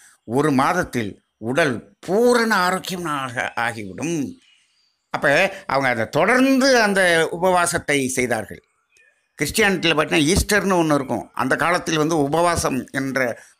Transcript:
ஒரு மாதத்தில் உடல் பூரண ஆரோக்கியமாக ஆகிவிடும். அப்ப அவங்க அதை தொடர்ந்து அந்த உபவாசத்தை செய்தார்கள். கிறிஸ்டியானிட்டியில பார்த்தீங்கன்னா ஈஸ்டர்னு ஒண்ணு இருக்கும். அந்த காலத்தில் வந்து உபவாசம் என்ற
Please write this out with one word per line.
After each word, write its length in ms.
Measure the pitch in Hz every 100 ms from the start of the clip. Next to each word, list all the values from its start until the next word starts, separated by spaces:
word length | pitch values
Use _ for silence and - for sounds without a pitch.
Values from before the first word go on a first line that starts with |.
| - _
ஒரு 280 | - 123 151
மாதத்தில் 720 | 131 147 180 160 123 104 - _ _
உடல் 580 | 110 143 156 110 - _
பூரண 560 | - 196 247 240 226 202
ஆரோக்கியமாக 960 | 180 185 160 180 165 143 131 120 98 -
ஆகிவிடும். 840 | 117 113 98 - 147 165 113 87 _ _ _ _ _ _ _
அப்ப 440 | 147 151 147 190 - -
அவங்க 240 | 139 131
அதை 160 | 117 107
தொடர்ந்து 760 | 143 190 254 269 269 277 254
அந்த 480 | 208 196 180 165 160
உபவாசத்தை 760 | 170 185 180 170 165 - 143 131
செய்தார்கள். 560 | 127 123 113 98 80 _ _ _ _ _ _ _ -
கிறிஸ்டியானிட்டியில 540 | 147 180 208 180 165 151
பார்த்தீங்கன்னா 400 | 147 175 147 202
ஈஸ்டர்னு 420 | - 208 185 180
ஒண்ணு 140 | 160 143
இருக்கும். 340 | 127 113 -
அந்த 220 | - 127 143
காலத்தில் 420 | 156 175 175 160
வந்து 200 | 151 165
உபவாசம் 680 | 139 160 175 165 156 131 104
என்ற 520 | 135 135 131 123 - -